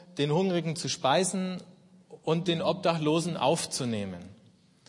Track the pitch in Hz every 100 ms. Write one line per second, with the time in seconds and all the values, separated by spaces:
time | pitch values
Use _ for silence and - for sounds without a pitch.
0 | - - 143 151 190 175 160 151 135 -
1 | 131 156 185 190 185 185 - - _ -
2 | _ - - 165 170 165 160 170 175 165
3 | 151 165 170 156 131 165 - - 123 110
4 | 98 90 90 - - _ _ _